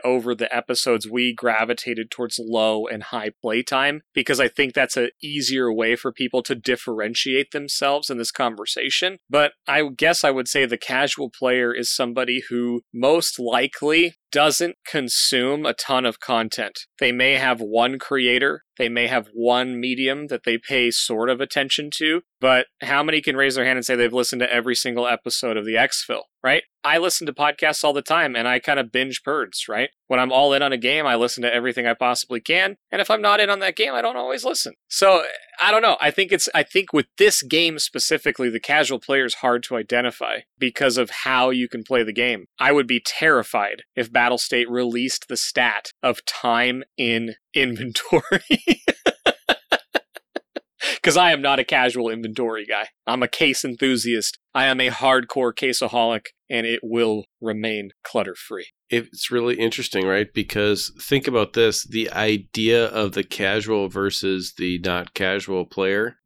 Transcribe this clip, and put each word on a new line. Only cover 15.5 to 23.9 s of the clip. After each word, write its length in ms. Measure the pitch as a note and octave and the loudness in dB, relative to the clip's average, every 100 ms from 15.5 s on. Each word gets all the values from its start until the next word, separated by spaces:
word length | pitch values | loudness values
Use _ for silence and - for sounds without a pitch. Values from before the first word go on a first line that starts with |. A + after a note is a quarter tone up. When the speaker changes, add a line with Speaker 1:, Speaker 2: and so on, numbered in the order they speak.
| D3 | 0
Speaker 1:
a 80 | C#3 | -2
ton 320 | A#2 - C3 | -4 0 0
of 160 | B2 - | 0 -4
content. 600 | - A#2 A2 - G#2 - - - | -2 -2 -2 -4 -8 -10 -16 -2
They 120 | C3 | 0
may 240 | B2 C3 C3+ | 2 2 2
have 240 | C3 A#2 | 2 0
one 380 | G#2+ A2+ B2 C3 | 0 2 2 -2
creator, 640 | - C3+ B2 B2 C#3 D3+ _ - | -4 0 2 2 0 -4 _ -4
they 120 | A#2 | -2
may 180 | A#2+ A#2+ | 0 0
have 220 | B2+ G#2 | -2 -4
one 480 | A2+ A#2+ B2 B2+ B2 | -2 2 2 0 -4
medium 460 | B2+ B2+ C3 C#3+ D3 | -6 -2 -2 -4 -6
that 160 | B2 | -4
they 140 | - A#2 | -2 -2
pay 320 | - C3+ A#2+ | 0 0 2
sort 400 | - - A2 A#2+ | 0 -2 -2 0
of 100 | B2+ | -2
attention 500 | C3+ D3 C3+ - D3 | -2 -2 -2 -2 -4
to, 260 | - D#3 E3+ - - | -2 0 0 -4 -2
but 260 | C3 B2+ - - | 4 4 2 -8
how 200 | C3 C#3+ | -2 0
many 180 | D3+ D#3 | 2 0
can 140 | D#3 C3+ | 0 0
raise 180 | C3+ | 0
their 100 | C3 | 2
hand 140 | B2+ B2+ | 0 0
and 60 | |
say 120 | A#2+ | 0